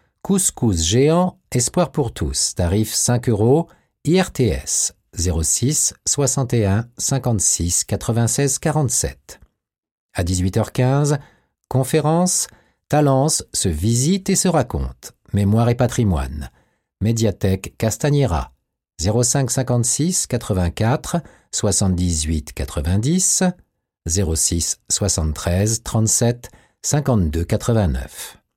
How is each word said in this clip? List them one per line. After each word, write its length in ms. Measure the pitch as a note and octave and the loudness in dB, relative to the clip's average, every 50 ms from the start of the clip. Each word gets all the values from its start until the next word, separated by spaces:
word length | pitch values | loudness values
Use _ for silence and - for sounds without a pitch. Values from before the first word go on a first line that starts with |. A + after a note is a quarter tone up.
| _ _ _ _ - | _ _ _ _ -4
couscous 600 | - G3 G3 - - - - B2+ A2+ G2 E2 E2 | -2 0 0 0 -2 -2 0 0 0 2 2 0
géant, 560 | E2+ G2+ B2 C3+ D3+ D#3+ F3 F#3 F3+ - _ _ _ - | 2 2 2 4 4 4 2 2 0 -2 _ _ _ -2
Espoir 400 | B2+ A#2+ - - F3+ F3 - - | -2 -2 0 0 0 -2 0 -2
pour 200 | - C#3 A2+ - | -2 -4 -4 -4
tous, 420 | - - C#2 C2+ - - - - | -4 -6 -4 -2 -2 -4 -4 -2
tarif 380 | - F2+ E2+ F#2 G#2+ A2 - - | -2 0 0 2 0 0 -2 -2
cinq 360 | - - - A#2+ A#2+ A#2+ B2+ | -2 0 0 0 0 0 0
euros, 400 | A2+ G2 G#2+ A#2 C3+ D#3+ E3+ - - _ _ _ _ _ - | 0 2 4 4 4 2 2 -2 -8 _ _ _ _ _ -2
I 160 | C#3 E3+ F#3 | 0 2 2
R 120 | F#3 - - | 2 0 0
T 160 | - C3 G#2 | 0 0 0
S, 460 | C#2+ C2 - - - - - - - _ _ _ - | 0 -2 -4 -4 -4 -4 -4 -4 -6 _ _ _ -8
zéro 280 | - E2+ F2+ D#2+ D#2+ D#2 | -4 -2 -2 0 0 0
six 520 | - - - - B2+ D#3 - - - - - _ | -2 -2 0 0 0 0 0 -2 -2 -4 -6 _
soixante 480 | - - - C#3+ C3 - C#3 C3+ A#2+ - | -4 -2 0 0 0 0 -2 -2 0 0
et 120 | A#2 G#2+ | 0 2
un 220 | G2 F#2+ G#2+ A#2+ - - | 2 2 0 -2 -4 -8
cinquante-six 880 | - - - C#3 C3+ - B2+ A#2 G2+ F#2 - - - E2 F2 E2+ - - | -8 -4 -4 -2 -2 0 0 0 0 0 0 0 0 0 -2 -2 -2 -2
quatre-vingt-seize 720 | - A2 G2 - - A2+ A2+ A#2 A2 - - C#3+ C#3 - - | -2 -4 -4 -2 -2 0 2 2 2 2 2 0 0 0 -2
quarante-sept. 840 | - E3 C#3 D#3 D3+ B2 - - - - - - _ - - - - _ _ _ _ _ _ _ _ _ _ _ _ _ _ | -2 0 0 0 0 0 0 -2 -2 -4 -6 -10 _ -20 -20 -20 -20 _ _ _ _ _ _ _ _ _ _ _ _ _ _
À 100 | - F2+ | -4 -2
dix-huit 320 | F2 F#2+ F2+ F2+ F#2+ F#2 | 0 0 0 0 0 0
heures 160 | A#2+ G#2+ - - | 0 -2 -2 0
quinze, 460 | - B2+ B2+ C3+ C#3 D3 C#3+ D3+ C#3+ - - _ _ _ _ _ _ _ _ | 0 2 2 2 2 2 0 0 -2 -4 -10 _ _ _ _ _ _ _ _
conférence, 800 | - B2+ C3+ - - D#3 C#3+ D3+ D#3+ E3+ F3+ F3+ - - - - - _ _ _ _ _ _ _ | -2 -2 0 2 0 0 2 2 2 2 2 2 0 -2 -4 -6 -8 _ _ _ _ _ _ _
Talence 560 | - D3+ D3+ C#3+ C3+ C3 C3+ D#3 - - - - - | 2 2 4 4 4 4 4 2 0 -2 -4 -6 -6
se 160 | - - G2 | -4 -2 -2
visite 600 | E2 D2 F2+ A2 A#2 A#2+ B2+ D3+ F#3+ G3 F#3+ - | 0 0 0 2 2 2 2 2 0 0 0 0
et 60 | G3 | 0
se 120 | - - F#3 | 2 2 2
raconte, 640 | E3 D#3 - - - D2+ C2+ B1+ - - - - - _ _ _ - | 2 2 0 0 -2 -4 -4 -6 -8 -12 -18 -20 -20 _ _ _ 0
mémoire 360 | G2+ G2+ G2 G#2 A2+ A#2 A#2 | 0 2 4 4 4 4 2
et 60 | A#2 | 2
patrimoine, 760 | B2 B2+ A#2+ - - A#2+ G2+ F2+ D2 C2+ C2+ C#2 D2 C#2+ - - _ _ _ _ _ _ _ _ _ | 2 0 0 2 2 2 2 2 0 -2 -4 -6 -8 -10 -12 -14 _ _ _ _ _ _ _ _ _
médiathèque 720 | G2+ G#2+ A#2 A2 A2+ G#2+ F#2+ - - G2 F#2+ F#2+ - - - - | -2 0 2 2 2 0 0 0 0 0 0 0 -2 -8 -6 -4
Castagnera, 720 | - A2+ - - - D3 C#3+ C#3+ C#3 B2+ E2+ C#2+ C2+ - - _ _ _ _ _ _ _ _ - | -2 -2 -2 -2 0 0 2 2 2 2 0 -2 -4 -6 -12 _ _ _ _ _ _ _ _ -4
zéro 220 | D#2 F#2+ G#2 A#2+ B2 | -2 0 2 2 2
cinq 280 | - - D3 C3+ A#2+ | 2 0 0 -2 -2
cinquante-six 760 | - - C3 B2 B2 A#2+ A#2 - - - D3 F3 F3+ - - | -2 -2 -2 0 0 0 0 0 -2 0 -2 0 0 -2 -2
quatre-vingt-quatre 920 | - - A#2 - - G#2 F#2 F2 E2+ - - A2 A2+ C3 E3 - - - E3+ - - - - _ _ - | -2 -4 -4 -2 -2 0 0 0 0 0 0 0 0 0 0 -2 -4 -4 -4 -6 -6 -14 -20 _ _ -6
soixante-dix-huit 1000 | - - G#2 F#2+ - G#2 F#2+ F2+ E2+ F2+ F2 E2+ D#2 D2+ D2+ D#2+ D#2 D2 - - | -2 -2 0 0 2 2 0 2 2 0 0 0 0 0 -2 -2 -2 -2 -6 -8
quatre-vingt-dix, 920 | - C#2+ - - - D2 D#2+ F#2 G2+ A2 C3+ E3+ F#3 F3+ - - - F#3+ F3+ F3+ - _ _ _ _ _ _ _ _ _ | -8 -8 -6 -6 -4 -2 0 0 0 0 0 0 0 0 0 0 2 0 0 0 -4 _ _ _ _ _ _ _ _ _
zéro 320 | E2 E2 G2 G2 F2+ E2 | -2 0 0 0 0 0
six 420 | D#2+ - - F2 E2+ E2 - - - _ - | 0 0 0 0 -2 -2 -4 -6 -8 _ -6
soixante-treize 960 | - - G#2+ G2 - - D#2+ D#2 D2+ - - F2+ F2 F#2 G#2 G#2+ A2 - - | -4 -2 0 0 0 0 0 -2 -2 -2 -2 0 0 2 2 0 0 -4 -4
trente-sept 680 | - - A2+ A2 A2 - - B2 A#2 A#2+ A#2+ - - - - _ _ _ _ - | -4 0 0 2 2 2 2 2 0 0 -2 -6 -16 -20 -20 _ _ _ _ -6
cinquante-deux 600 | - - D3 C#3+ - B2+ G#2+ F2+ D#2 D2+ E2 E2+ | -2 -2 0 0 2 2 2 2 2 0 -2 -2
quatre-vingt-neuf. 920 | - - G#2 - - A#2 A2+ G2+ E2+ C2 B1 B1+ - - - - - - - _ _ _ | -2 -2 -2 0 0 2 2 2 2 0 -2 -6 -8 -12 -14 -16 -16 -18 -20 _ _ _